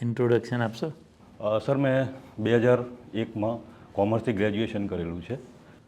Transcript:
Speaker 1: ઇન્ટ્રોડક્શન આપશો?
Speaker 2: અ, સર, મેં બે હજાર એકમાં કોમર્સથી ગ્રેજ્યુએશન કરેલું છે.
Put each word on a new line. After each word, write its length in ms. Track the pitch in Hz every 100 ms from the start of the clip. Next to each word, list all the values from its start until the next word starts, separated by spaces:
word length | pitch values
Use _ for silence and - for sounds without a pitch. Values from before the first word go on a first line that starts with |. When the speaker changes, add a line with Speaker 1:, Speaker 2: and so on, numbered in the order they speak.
Speaker 1:
ઇન્ટ્રોડક્શન 600 | 120 117 120 117 - 123
આપશો? 300 | 117 - 160 147 - - - -
Speaker 2:
અ, 180 | 104 107
સર, 200 | 120 139
મેં 280 | 139 131 131 - - -
બે 160 | 107 120
હજાર 240 | 120 123 123 - -
એકમાં 460 | 104 113 110 107 117 - - -
કોમર્સથી 400 | - 104 110 127
ગ્રેજ્યુએશન 540 | 101 107 101 110 104 101
કરેલું 360 | 90 85 85
છે. 140 | 87 127 - - - -